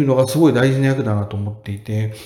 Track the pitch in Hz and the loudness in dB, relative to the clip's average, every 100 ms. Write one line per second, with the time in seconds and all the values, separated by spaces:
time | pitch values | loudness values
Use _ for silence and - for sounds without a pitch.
0 | 139 127 131 151 160 120 135 135 135 135 | 2 2 2 2 4 4 2 2 0 0
1 | 110 104 101 101 101 107 - 101 - 107 | 0 -2 -2 -6 -8 -8 -10 -12 -6 -4
2 | 107 107 | -4 -6